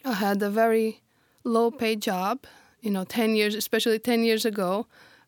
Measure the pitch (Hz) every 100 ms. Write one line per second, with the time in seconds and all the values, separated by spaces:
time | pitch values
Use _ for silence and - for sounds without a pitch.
0 | 269 196 202 202 202 208 226 226 220 -
1 | _ _ _ _ - 226 233 269 220 220
2 | 220 185 190 254 - - - _ 220 190
3 | 185 240 220 220 208 208 - 220 233 220
4 | 247 233 226 220 226 208 180 196 240 -
5 | - -